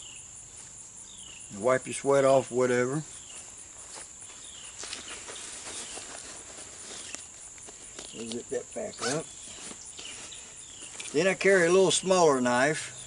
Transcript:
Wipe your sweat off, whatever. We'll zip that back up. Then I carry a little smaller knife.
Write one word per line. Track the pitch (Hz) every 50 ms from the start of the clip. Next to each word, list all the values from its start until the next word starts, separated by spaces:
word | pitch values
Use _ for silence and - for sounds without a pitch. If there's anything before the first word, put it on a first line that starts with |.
| - - - - - - - - - - - - - - - - - - - - - - - - - - - - - - - 101
Wipe | 98 123 131 131 - -
your | 120
sweat | - - 135 139 139 135
off, | 135 135 135 120 110
whatever. | 117 123 127 123 123 123 123 127 135 156 156 - - - - - - - - - - - - - - - - - - - - - - - - - - - - - - - - - - - - - - - - - - - - - - - - - - - - - - - - - - - - - - - - - - - - - - - - - - - - - - - - - - - - - - - - - - - - - - - - - - - - - -
We'll | - 113 113
zip | 113 120 - -
that | - 123 - - -
back | - - 104 - - - - -
up. | 160 156 - - - - - - - - - - - - - - - - - - - - - - - - - - - - - - - - - - - - -
Then | - 139 175
I | 196 185
carry | - - 190 196 190 170
a | 165
little | 180 190 190 175
smaller | 147 - - 185 190 185 175 156 139 131
knife. | 123 123 123 123 127 - 160 - - - - - -